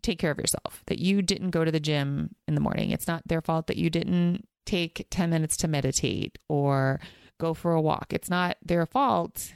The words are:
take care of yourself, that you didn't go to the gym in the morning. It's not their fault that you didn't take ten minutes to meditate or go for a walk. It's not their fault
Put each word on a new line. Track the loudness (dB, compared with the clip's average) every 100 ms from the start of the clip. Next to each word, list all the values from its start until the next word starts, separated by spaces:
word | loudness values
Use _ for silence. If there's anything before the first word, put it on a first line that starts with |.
take | -2 0
care | -2
of | 0
yourself, | -4 -4 -8 -14 -6
that | -2
you | 2 2
didn't | 2 -2 0
go | 0
to | 2
the | 0
gym | 0 0 0 -2 -4 -8 -2
in | 0
the |
morning. | 2 0 0
It's | -2 -2
not | -4 -2
their | -2
fault | 0 -2 0
that | -2
you | 0
didn't | 0 0 2 2 0 -6 _ -4
take | -2 -2 -6 -6
ten | 0 2
minutes | 2 0 -2
to | 0
meditate | 2 0 0 -2 -2 -6 -10 _
or | 0 2 2 2 0 -6 -20 -20 _
go | -4
for | -2 2
a | 2
walk. | 2 0 -2
It's | -6 -2
not | 0 0 -2
their | 0 0 2
fault | 2 4 2 0 -6 -12